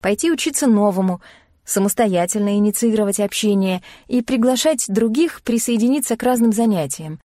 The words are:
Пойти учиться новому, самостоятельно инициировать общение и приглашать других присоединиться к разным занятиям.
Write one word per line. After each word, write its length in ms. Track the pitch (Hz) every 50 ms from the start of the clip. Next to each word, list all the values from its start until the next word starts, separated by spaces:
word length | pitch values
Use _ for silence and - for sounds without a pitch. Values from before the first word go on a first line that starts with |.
Пойти 280 | - 190 208 - - 330
учиться 360 | 330 - - 320 285 - 294
новому, 560 | 262 220 202 208 208 190 185 190 185 180 180 - - - - _ _ _ _ _
самостоятельно 920 | - - 196 196 208 - - 233 208 185 175 175 180 - 214 202 202 202 208
инициировать 600 | 208 208 202 - 233 233 214 214 214 202 202 -
общение 640 | 208 202 - - - 214 202 196 190 190 185 180 - - - - _ _
и 120 | 240 247
приглашать 640 | 240 - 254 247 226 254 254 233 - 311 320 247 - -
других 520 | 196 208 226 226 220 269 339 330 - -
присоединиться 760 | _ - 226 233 - - 240 220 220 240 269 302 269 - 233 226
к 40 |
разным 300 | - 247 254 240 233 233
занятиям. 640 | 208 208 233 226 208 180 151 139 - - 160 156 156 156 _